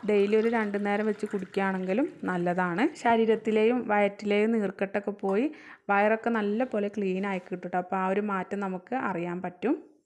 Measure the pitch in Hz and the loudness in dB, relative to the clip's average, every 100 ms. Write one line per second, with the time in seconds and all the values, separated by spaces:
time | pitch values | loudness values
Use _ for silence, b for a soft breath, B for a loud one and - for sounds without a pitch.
0 | 202 208 202 220 226 233 214 202 202 202 | 2 2 4 4 4 2 0 -2 0 0
1 | 214 208 214 202 185 - 196 190 185 202 | 0 -2 -4 -6 -4 -2 -2 -2 0 0
2 | 320 - 190 180 175 175 180 170 285 - | 0 -2 -4 0 0 0 0 2 0 0
3 | 240 233 226 220 220 214 220 247 226 208 | 2 4 4 2 2 2 4 2 0 2
4 | 202 202 208 208 214 226 196 - 196 208 | 2 0 0 2 2 2 -2 -2 -4 -2
5 | 208 202 196 196 294 B B B - 202 | -6 -4 -2 0 0 B B B 0 2
6 | 208 220 233 226 208 214 254 220 202 208 | 4 2 0 0 0 0 -2 -2 -4 -2
7 | 196 185 202 185 - 185 180 180 180 190 | -2 -2 -2 -4 -6 -10 -4 -4 -2 -2
8 | 185 196 208 190 185 202 196 185 - 254 | 0 0 0 -4 -4 -4 -4 -6 -6 -4
9 | 240 175 175 175 180 - 214 330 - _ | -2 -4 -4 -6 -8 -4 -2 -2 -4 _